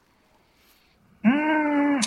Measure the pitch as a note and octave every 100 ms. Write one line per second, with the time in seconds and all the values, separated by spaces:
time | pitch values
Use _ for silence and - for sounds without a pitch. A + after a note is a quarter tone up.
0 | _ _ _ _ _ _ _ _ _ _
1 | _ _ G#3+ C#4+ D4+ D#4 D4+ D4 C#4+ C#4